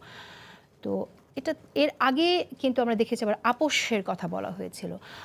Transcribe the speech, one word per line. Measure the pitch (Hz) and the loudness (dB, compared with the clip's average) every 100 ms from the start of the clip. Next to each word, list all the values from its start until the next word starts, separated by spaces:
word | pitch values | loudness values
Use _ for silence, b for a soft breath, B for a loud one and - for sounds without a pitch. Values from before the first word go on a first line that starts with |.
| B B B B B B B _ | B B B B B B B _
তো | 202 196 - - _ - | -4 -4 -4 -12 _ -8
এটা, | 294 311 - | -6 -6 -4
এর | - 294 - | 2 2 4
আগে | 254 269 339 359 - - | 2 4 4 4 0 -2
কিন্তু | 262 254 | -2 2
আমরা | 233 | 2
দেখেছি | 220 226 233 | 2 2 0
আবার | 214 214 | 0 0
আপোষের | 233 240 311 - - 220 190 | 0 2 2 2 0 0 -2
কথা | 185 170 | -4 -4
বলা | 180 196 | -4 -6
হয়েছিল। | 185 185 - 180 185 B B | -6 -10 -8 -10 -10 B B